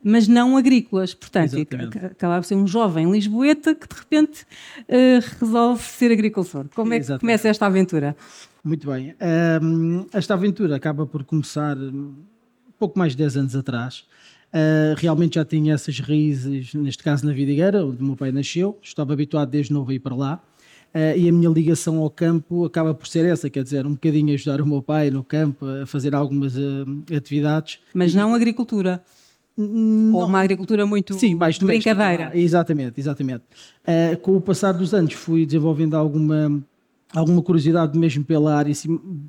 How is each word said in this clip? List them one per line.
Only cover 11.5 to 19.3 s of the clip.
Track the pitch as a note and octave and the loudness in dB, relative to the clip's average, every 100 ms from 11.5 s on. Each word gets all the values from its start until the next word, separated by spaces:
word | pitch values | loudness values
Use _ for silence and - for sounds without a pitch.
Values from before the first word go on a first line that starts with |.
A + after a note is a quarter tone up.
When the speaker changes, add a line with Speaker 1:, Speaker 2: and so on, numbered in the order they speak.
| - D3 C#3 | -4 -4 -4
Speaker 2:
hum, | C3+ C3+ C#3+ C#3 F#3+ _ _ _ _ _ | -8 -10 -12 -16 -20 _ _ _ _ _
pouco | G#3+ G3+ | -4 0
mais | E3+ | -2
de | B2+ | 0
dez | D3+ C3 | -2 0
anos | C3+ B2+ | -2 -4
atrás. | C3+ A#2+ B2 - _ _ - _ _ D#3+ | -6 -6 -8 -12 _ _ -20 _ _ 0
Ah, | D#3 D#3 D#3 D3+ | 2 4 2 0
realmente | E3+ D#3 E3+ E3 | 0 2 2 0
já | D3+ | -2
tinha | D#3+ D3+ | 0 0
essas | D3+ - B2+ | 0 -2 -8
raízes, | B2+ D3+ D3+ C#3 C3 C#3 B2+ D3 | -2 0 0 -2 -4 -6 -6 -6
neste | C#3+ B2 | -6 -4
caso | - D3 D3 | -2 -2 -2
na | |
Vidigueira, | C3+ C#3 C#3+ F#3 G3+ D#3 | -2 -2 0 2 0 -2
onde | B2 | -4
o | C3+ | -4
meu | C3 | -4
pai | C3+ | -4
nasceu. | C3+ C#3 E3 F#3+ G#3 | -4 -4 -4 -4 -6
Estava | - - C#3+ | -16 -8 -4
habituado | C#3+ D3 | -4 -2